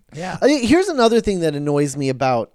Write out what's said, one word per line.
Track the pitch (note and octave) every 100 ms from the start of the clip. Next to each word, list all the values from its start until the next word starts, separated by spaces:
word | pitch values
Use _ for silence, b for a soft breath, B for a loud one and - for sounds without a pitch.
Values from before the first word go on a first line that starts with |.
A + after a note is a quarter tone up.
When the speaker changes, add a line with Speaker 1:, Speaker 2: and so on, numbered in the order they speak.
| _
Speaker 1:
Yeah. | D3 F#3 E3+
Speaker 2:
I, | A#3+
here's | D4 A#3 D#4+ G4+
another | D4 A3+ A3+
thing | G#3 F#3+
that | D#3+ C#3+
annoys | D3 D3 D3 C#3
me | C3+
about, | C3 C3 B2 G#2+